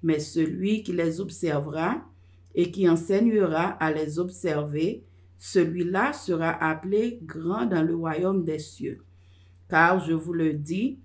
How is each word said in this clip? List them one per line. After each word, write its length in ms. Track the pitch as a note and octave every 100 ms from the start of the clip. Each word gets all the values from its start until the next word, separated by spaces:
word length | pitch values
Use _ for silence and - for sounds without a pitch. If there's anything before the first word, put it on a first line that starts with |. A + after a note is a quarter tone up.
Mais 160 | E3 D3+
celui 640 | D3+ E3 D#3+ F3+ G3 G#3+
qui 100 | G3
les 280 | F3 E3 E3
observera 840 | F3+ - E3 D3 D3 D#3 F3 D#4+ - - - - -
et 160 | - F3
qui 180 | G3 F3
enseignera 800 | E3 E3 G3 A#3 G#3+ F3+ D#3 F#3+
à 220 | - D#3+
les 280 | D#3 D3+ D#3
observer, 840 | F3+ - F3 D3+ D3 D3 F3 - - - - -
Celui 400 | - F#3+ E3 F3
la 300 | F3 F#3+ C4+
sera 380 | D4 - E3 E3 -
aple 540 | D#3 D#3+ F#3 G#3 A#3+ A#3
gran 460 | D#3+ D#3+ E3 A3 A#3
dan 180 | E3+
le 100 | E3
wayom 500 | E3+ E3 D#3 F#3 G3 D#3+
de 100 | D#3
sye. 380 | - - - - - - - - - - -
Kar 300 | D#3+ E3+ F#3
je 140 | D#3
vou 180 | D#3+ E3
le 220 | E3 D#3+
di, 440 | D3+ D3 F#3 C4 -